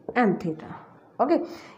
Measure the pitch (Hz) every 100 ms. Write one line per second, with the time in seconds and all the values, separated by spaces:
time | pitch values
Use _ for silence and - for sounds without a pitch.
0 | - 247 220 226 175 156 - - - -
1 | - - 262 330 - - -